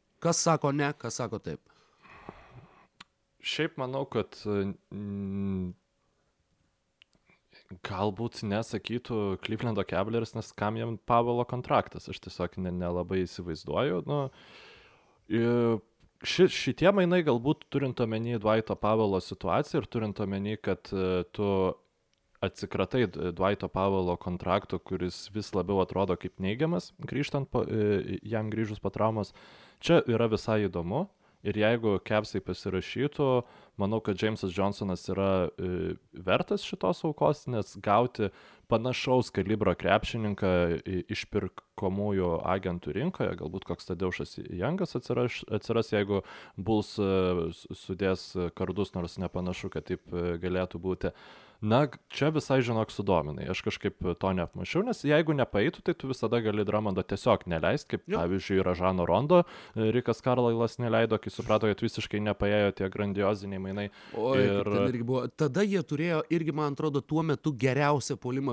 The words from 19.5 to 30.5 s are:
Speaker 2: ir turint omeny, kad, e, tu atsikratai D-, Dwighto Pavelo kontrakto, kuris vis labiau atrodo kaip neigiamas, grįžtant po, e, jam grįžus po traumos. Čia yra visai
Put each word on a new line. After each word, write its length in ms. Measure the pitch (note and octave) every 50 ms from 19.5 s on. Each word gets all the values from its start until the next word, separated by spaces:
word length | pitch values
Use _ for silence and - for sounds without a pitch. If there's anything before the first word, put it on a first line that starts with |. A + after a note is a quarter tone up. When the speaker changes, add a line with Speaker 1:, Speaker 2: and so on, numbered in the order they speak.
| F2 B2 D3 - - D3+ A2
Speaker 2:
ir 80 | -
turint 320 | - A#2+ A2 G#2 F#2+ - G#2
omeny, 320 | F#2+ G2 G2 G2+ G#2 A2
kad, 360 | G#2 - G2+ F#2 - - - G2+
e, 320 | F#2+ F#2 F#2 F#2 F2+ F2
tu 240 | - - - G#2 G2+ G2 F#2+ F#2+ F#2 - - _ _ _ _ _ _ _ _ _ _ _ _ -
atsikratai 640 | F#2+ - - G2+ F#2+ - - F#2+ - - C3 A#2+
D-, 260 | F#2 E2+ D2+ D2+ F2+ E2+
Dwighto 340 | F2+ F#2 G2 G#2 - - F#2
Pavelo 460 | - F#2+ F#2+ G2 G2 F#2+ F2+ F2+ F2
kontrakto, 640 | - - F#2 F2+ F2 - F#2 F2+ G2+ - - - F2
kuris 460 | - - F#2+ F2+ F2+ F2+ - - - -
vis 200 | F#2+ G#2+ G2+ - -
labiau 300 | G2 F2 F#2 G2+ F#2+ F#2
atrodo 320 | - - F2+ G2+ F#2 F2+
kaip 240 | - - F#2 - -
neigiamas, 540 | F#2+ F#2+ G#2+ B2+ D#3 D#3+ F3 F#3 - - - -
grįžtant 520 | - - - C3 C#3+ - - C#3+ C#3 -
po, 160 | - B2 -
e, 540 | - - A2 G#2 G#2 G#2 F#2+ - - F#2+ - -
jam 280 | G#2+ A2+ G#2+ A2 G#2+
grįžus 280 | G#2+ A2 A2+ G#2 G#2+ -
po 160 | - A#2+ -
traumos. 400 | - G#2 A2 A2+ A2 G2 - - - - - - - - - -
Čia 300 | _ - - F3 - -
yra 260 | B2 A#2 A2 A#2 A2+
visai 340 | A2 G2 - -